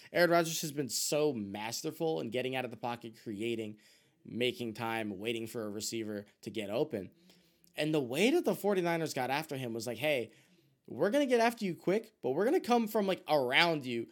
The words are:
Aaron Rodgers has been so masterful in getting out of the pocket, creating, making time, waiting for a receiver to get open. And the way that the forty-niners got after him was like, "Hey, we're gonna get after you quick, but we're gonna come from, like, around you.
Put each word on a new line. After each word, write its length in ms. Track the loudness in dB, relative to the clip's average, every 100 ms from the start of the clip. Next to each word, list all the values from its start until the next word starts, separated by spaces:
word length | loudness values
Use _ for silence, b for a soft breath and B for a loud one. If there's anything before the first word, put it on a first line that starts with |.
| B
Aaron 180 | 4 6
Rodgers 320 | 6 4 -2
has 100 | -4
been 160 | -4 -4
so 440 | -2 0 2 2
masterful 880 | 0 -4 -6 -6 -6 -6 -4 -2 -2
in 100 | -2
getting 260 | -2 -2 -2
out 80 |
of 60 | -4
the 60 | -4
pocket, 400 | -6 -6 -8 -12
creating, 540 | -10 -4 -2 -2 -6 -10 b b b b
making 480 | -10 -2 -2 -2 -6
time, 440 | -4 -2 -2 -4 -4
waiting 280 | -4 -4 -4
for 180 | -6 -6
a 40 |
receiver 540 | -6 -6 -6 -6 -8 -10 b
to 80 | -10
get 200 | -6 -2
open. 400 | -2 -2 -4 -8 _ b b b b b -4
And 180 | 0
the 60 | 0
way 300 | 0 2 4
that 140 | 4 2
the 80 | 0
forty-niners 560 | 0 2 2 0 -2
got 160 | -2 0
after 260 | -2 -2 -6
him 160 | -4
was 120 | -6 -6
like, 120 | -2
"Hey, 340 | 0 0 -2 b b b b b -10
we're 240 | -2 2
gonna 160 | 2 4
get 140 | 4
after 240 | 4 2 -4
you 80 | -2
quick, 380 | 0 0 -2 _
but 80 | -2
we're 140 | 2 2
gonna 140 | 2
come 280 | 4 2 2
from, 180 | 0 0
like, 160 | -2 2
around 560 | 2 6 6 6 4 0
you. 220 | -2 -4